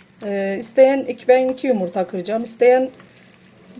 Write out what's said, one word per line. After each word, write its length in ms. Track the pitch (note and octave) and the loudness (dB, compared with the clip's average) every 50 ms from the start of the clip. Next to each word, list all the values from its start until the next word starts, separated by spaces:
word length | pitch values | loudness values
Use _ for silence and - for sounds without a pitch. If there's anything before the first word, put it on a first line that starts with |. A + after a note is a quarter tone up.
| _ _ _ - A3 | _ _ _ -14 -10
Ee, 320 | G#3 G3+ G3 G3 G3 G3 G3 | -8 -6 -6 -6 -6 -6 -8
isteyen 440 | A3 - - C4+ C4+ C4 C#4 C#4 - | -8 -2 4 4 4 6 4 0 -4
iki, 240 | - A#3+ - - B3+ | -8 -10 -4 0 2
ben 200 | B3 C4 C4 C4 | 2 2 2 -2
iki 180 | B3+ - - | -4 -4 -2
yumurta 400 | C4+ A#3+ G3 F#3 F3 - G3 F3+ | -2 -2 -2 -2 -4 -4 -6 -6
kıracağım. 360 | F3+ - F#3 F3 G3+ G#3+ A3+ | -6 -6 -10 -8 -6 -6 -6
İsteyen 480 | A#3 A3+ - - A#3+ B3 B3+ B3+ C4 B3+ - - - - _ _ _ - - _ _ _ _ _ _ - - | -6 -6 -2 2 4 4 4 4 2 -2 -8 -14 -20 -20 _ _ _ -20 -20 _ _ _ _ _ _ -20 -10